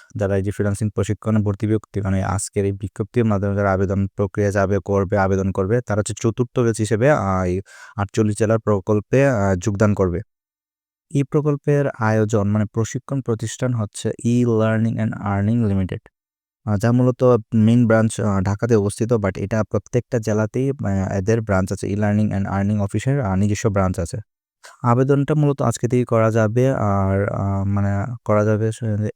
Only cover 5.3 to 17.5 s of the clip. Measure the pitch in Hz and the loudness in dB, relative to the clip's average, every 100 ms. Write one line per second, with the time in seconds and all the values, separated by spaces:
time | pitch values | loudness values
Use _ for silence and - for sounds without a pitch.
5.3 | 98 98 90 95 120 - 104 104 107 117 | 0 0 -2 0 -2 -2 -4 -4 -4 -4
6.3 | 113 120 - 117 110 107 107 135 147 98 | -2 -4 -2 -2 0 -2 0 2 2 0
7.3 | 95 92 92 - - - - 101 - 107 | -2 -2 -4 -6 -16 -14 -8 -4 0 0
8.3 | 104 104 110 107 101 - 107 - 127 139 | 0 0 0 0 -2 0 -2 0 2 2
9.3 | 117 98 92 110 98 104 98 95 87 - | 2 0 0 -2 0 2 2 0 -2 -8
10.3 | _ _ _ _ _ _ _ _ 143 135 | _ _ _ _ _ _ _ _ -4 0
11.3 | 151 147 143 - 143 139 - 110 110 107 | 0 0 0 2 2 0 0 0 2 2
12.3 | 113 101 107 107 113 110 127 - 139 123 | 2 2 0 0 -2 -4 -4 -6 -6 -4
13.3 | 110 110 - 127 123 104 - 113 - 117 | -4 -6 -4 -4 -2 -4 -6 -6 -4 0
14.3 | 120 120 113 110 110 113 113 110 - 101 | 2 2 2 2 2 0 -2 -4 -4 -2
15.3 | 98 101 120 110 98 92 98 - _ _ | 0 2 2 2 0 -2 -4 -12 _ _
16.3 | _ _ _ - 104 117 123 127 123 127 | _ _ _ -4 0 2 4 2 4 4
17.3 | 117 - | 4 2